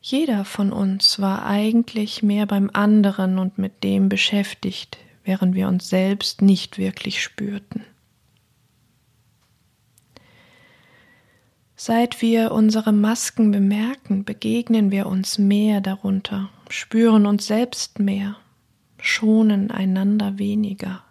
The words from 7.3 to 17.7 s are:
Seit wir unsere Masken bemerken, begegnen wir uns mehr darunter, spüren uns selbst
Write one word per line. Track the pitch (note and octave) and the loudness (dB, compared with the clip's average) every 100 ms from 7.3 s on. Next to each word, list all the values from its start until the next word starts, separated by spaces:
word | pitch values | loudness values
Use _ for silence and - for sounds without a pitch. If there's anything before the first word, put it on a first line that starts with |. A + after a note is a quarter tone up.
| - G3+ C#3+ G3 - - _ _ _ _ _ _ _ _ _ _ _ _ _ _ _ _ _ _ _ _ _ _ - _ _ _ _ _ _ _ _ _ _ _ _ _ _ _ _ | -8 -8 -10 -10 -14 -14 _ _ _ _ _ _ _ _ _ _ _ _ _ _ _ _ _ _ _ _ _ _ -20 _ _ _ _ _ _ _ _ _ _ _ _ _ _ _ _
Seit | - A3+ A#3+ - | -2 0 0 0
wir | A3+ A3+ A3+ | 0 2 2
unsere | A3 G#3+ A3 A3 | 2 2 2 2
Masken | G#3 G#3 A#3 - - A3 | 2 2 0 -4 0 2
bemerken, | G3+ G3 G3+ A3+ C4+ - G3 | 4 2 0 -2 -6 -4 -4
begegnen | G3+ G#3 A3 A3+ A#3 A3+ G3+ | -4 -6 -2 -2 0 2 2
wir | G3 G3 | 0 -2
uns | F#3+ F#3+ - | -4 -4 0
mehr | G3 G3+ G#3+ G#3 | 2 4 2 0
darunter, | G3 G3 G3 G3 - G3+ G3 _ - | -2 -6 -2 -4 -4 -8 -8 _ -14
spüren | - - A3 A3+ A3 G#3 | -14 -4 2 6 6 6
uns | G#3 - | 2 0
selbst | G#3+ B3 | -2 -2